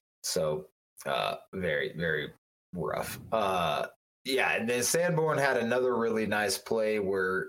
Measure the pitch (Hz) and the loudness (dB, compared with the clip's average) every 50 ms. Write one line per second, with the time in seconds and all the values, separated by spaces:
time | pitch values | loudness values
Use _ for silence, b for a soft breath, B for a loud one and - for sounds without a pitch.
0 | _ _ _ _ - - - - 80 76 76 78 78 - _ _ _ _ _ - | _ _ _ _ -8 -4 -2 0 0 0 -2 -4 -6 -10 _ _ _ _ _ -12
1 | - 69 67 58 50 50 - - - _ - 95 90 82 76 71 67 - - 78 | -6 -4 -2 0 0 -2 -4 -6 -10 _ -8 -4 -2 -2 0 0 -2 -4 -4 -2
2 | 85 82 78 73 73 73 - - _ _ _ _ _ _ - 87 78 73 - - | -2 0 0 -2 -4 -6 -10 -16 _ _ _ _ _ _ -8 -6 -4 -2 -2 -4
3 | - - - - - - 113 110 104 95 95 90 85 78 73 65 - - - _ | -4 -6 -8 -10 -6 -2 0 0 2 2 0 0 0 0 0 -2 -4 -6 -8 _
4 | _ _ _ _ _ 131 135 123 98 85 78 - 226 113 123 247 233 - - 165 | _ _ _ _ _ -2 0 2 2 2 2 0 0 0 0 0 0 2 2 2
5 | 175 175 165 156 160 156 147 135 139 135 127 120 117 113 123 127 127 127 123 113 | 2 2 2 2 2 2 2 2 2 4 4 2 2 2 2 2 2 2 2 2
6 | 113 113 107 110 110 98 107 104 104 101 95 - - - 113 113 110 107 107 107 | 2 2 2 0 0 0 0 0 0 0 -2 -4 -2 -2 -2 0 2 2 2 0
7 | 98 95 98 95 95 92 95 95 - | 0 0 0 0 0 0 0 -2 -2